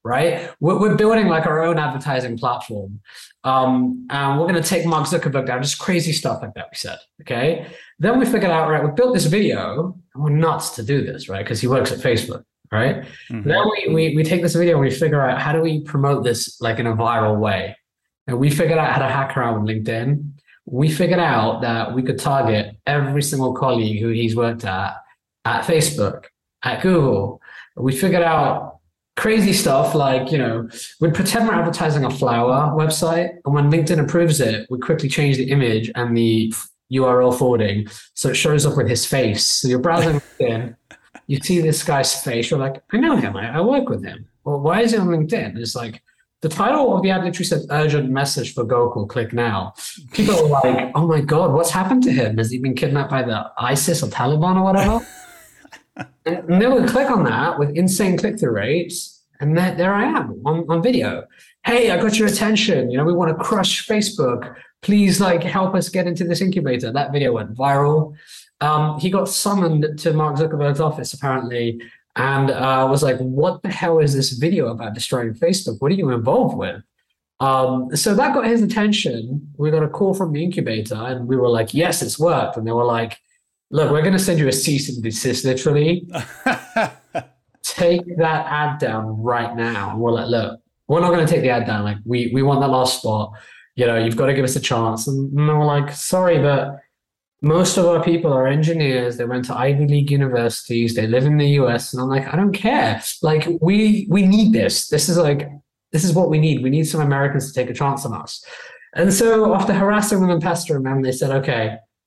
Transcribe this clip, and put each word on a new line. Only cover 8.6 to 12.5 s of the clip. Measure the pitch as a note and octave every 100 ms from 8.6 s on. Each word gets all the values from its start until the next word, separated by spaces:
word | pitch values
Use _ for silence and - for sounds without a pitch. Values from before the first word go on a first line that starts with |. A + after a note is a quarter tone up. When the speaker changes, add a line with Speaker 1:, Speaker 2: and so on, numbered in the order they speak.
| D#3
Speaker 1:
right, | D3+
we | D3
built | A#3 B3
this | G3
video, | D3+ G3+ G3+ G2 F2+ C#3 F3+ - _
and | C3+
we're | D3
nuts | D3 E3 C#3+ - -
to |
do | A2 C#3
this, | F#2+ - -
right? | G2 G2+
'Cause | G#2+
he | B2
works | C3 -
at | -
Facebook, | C3 A2 - - _